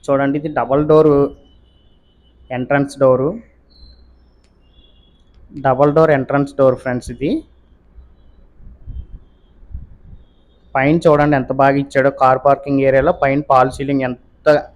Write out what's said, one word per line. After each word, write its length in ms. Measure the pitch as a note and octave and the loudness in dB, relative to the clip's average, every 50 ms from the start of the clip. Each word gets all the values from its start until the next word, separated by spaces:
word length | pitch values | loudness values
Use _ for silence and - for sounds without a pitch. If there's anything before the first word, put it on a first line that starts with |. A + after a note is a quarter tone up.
| _ | _
చూడండి, 300 | - C#3+ C3+ C#3 C#3 C#3 D3+ | -2 -2 -2 -2 -2 -4 -4
ఇది 100 | D3 D#3+ D3+ | -6 -6 -6
డబల్ 260 | D3 A#2 B2 C3+ D3 D3+ D3+ | -6 -4 -2 -2 -2 2 2
డోర్ 200 | D#3 D#3 D#3 D#3 C#3+ C#3+ C#3+ C#3 - - _ _ _ _ _ _ _ _ _ _ _ _ _ _ _ _ _ _ _ _ - _ B2+ | 4 4 4 4 4 2 0 -2 -4 -14 _ _ _ _ _ _ _ _ _ _ _ _ _ _ _ _ _ _ _ _ -16 _ -10
ఎంట్రన్స్ 400 | B2 B2+ A#2 C#3+ C#3+ C#3 C#3 - C3+ C3+ | -10 -4 -2 -2 -2 -2 -4 -2 0 2
డోర్, 200 | C3 B2+ B2+ C3+ D3+ G#3 A#3 - _ _ _ _ _ _ _ - - - _ - _ _ _ _ _ _ _ _ _ _ _ _ _ _ _ _ _ _ _ _ _ _ _ _ _ _ - - - - D3 C3 | 2 2 2 -2 -4 -6 -8 -16 _ _ _ _ _ _ _ -20 -20 -20 _ -20 _ _ _ _ _ _ _ _ _ _ _ _ _ _ _ _ _ _ _ _ _ _ _ _ _ _ -20 -20 -20 -18 -6 -2
డబల్ 260 | C3+ B2+ B2 C#3+ D3 D3 | -2 0 2 2 2 4
డోర్ 160 | D#3+ D#3+ D#3 D3 | 4 4 4 2
ఎంట్రన్స్ 400 | C3+ C3 - C#3 C#3+ C#3+ C#3 - - | 0 0 -2 -2 -2 -2 -2 0 2
డోర్ 180 | C3+ C3 B2+ - | 2 2 2 0
ఫ్రెండ్స్. 260 | - C3 B2 B2+ - - B2 | -4 -6 -6 -6 -8 -10 -10
ఇది 180 | A#2+ C3 D#3+ B3+ D#4+ D#4 _ _ _ _ _ _ _ _ _ _ - - _ _ _ _ - _ _ - _ _ _ - - - _ - - - - - - - - - _ _ _ _ _ _ _ - - - - - - - _ - - - - - _ _ _ _ _ _ _ _ _ - | -8 -6 -4 -4 -6 -8 _ _ _ _ _ _ _ _ _ _ -20 -20 _ _ _ _ -20 _ _ -20 _ _ _ -20 -20 -20 _ -18 -14 -14 -14 -14 -16 -20 -20 -20 _ _ _ _ _ _ _ -20 -18 -16 -16 -16 -18 -20 _ -20 -20 -20 -20 -20 _ _ _ _ _ _ _ _ _ -6
పైన 220 | C#3 C3 C#3+ D#3+ E3+ D#3+ | -2 0 0 0 2 2
చూడండి 320 | E3+ D3 D3 D3 D3 D3 C3+ | 2 2 4 2 0 0 -2
ఎంత 120 | B2 - C3+ C3+ | -2 -4 -2 0
బాగా 180 | C3+ C#3 C#3 C#3+ C#3 | 2 2 2 0 -4
ఇచ్చాడో, 280 | C#3 - C#3 C3 C#3 C3+ - C3+ | -2 -2 0 0 0 0 2 2
కార్ 180 | B2+ C3 C3 - | 2 2 2 2
పార్కింగ్ 360 | C#3 C#3 C#3 - C#3+ C#3 C#3 C3+ C3+ | 0 0 0 -2 -4 -2 0 0 2
ఏరియాలో 260 | C3 C3+ C3+ E3 F3+ - C#3+ | 2 2 0 0 -2 -2 -2
పైన 160 | C#3 C3+ C#3+ D3 - | -2 -2 -4 -2 2
ఫాల్ 220 | C#3 C3 B2+ C3+ C3 | 2 2 2 2 -2
సీలింగ్ 280 | - C#3 C3+ C#3+ C3+ C3 B2+ | -8 -6 -4 -4 -4 -4 -6
ఎంత 480 | B2 - _ _ _ _ _ D#3 D3 C#3 - - _ | -8 -10 _ _ _ _ _ 2 2 2 0 -6 _